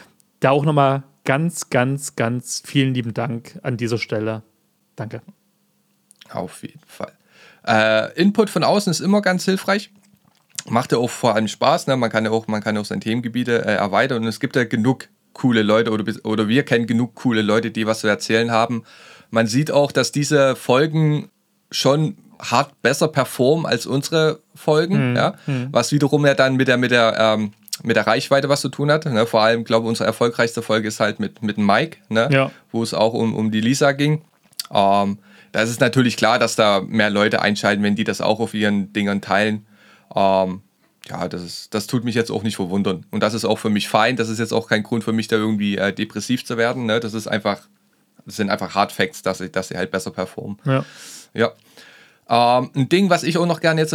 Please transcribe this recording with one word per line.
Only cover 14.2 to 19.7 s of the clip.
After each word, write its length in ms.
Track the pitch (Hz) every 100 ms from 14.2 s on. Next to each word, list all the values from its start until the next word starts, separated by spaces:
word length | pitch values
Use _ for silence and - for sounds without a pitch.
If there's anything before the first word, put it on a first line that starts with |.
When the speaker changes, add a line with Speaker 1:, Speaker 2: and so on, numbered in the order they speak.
Speaker 2:
Und 40 | 113
es 120 | 107
gibt 160 | - 135
ja 100 | 120
genug 420 | 120 113 127 - _ _
coole 280 | - 131 113
Leute 300 | 104 107 117
oder, 120 | 107
bis-, 220 | 104 101 110
oder 220 | 107 107
wir 140 | 127
kennen 240 | 147 120 117
genug 280 | 117 120 -
coole 260 | 131 110
Leute, 300 | 104 110 113
die 140 | 110 107
was 120 | 110
zu 60 | 107
erzählen 440 | 101 - 113 117
haben. 320 | 113 117 117 - - - - _
Man 180 | 113 113
sieht 240 | 123 151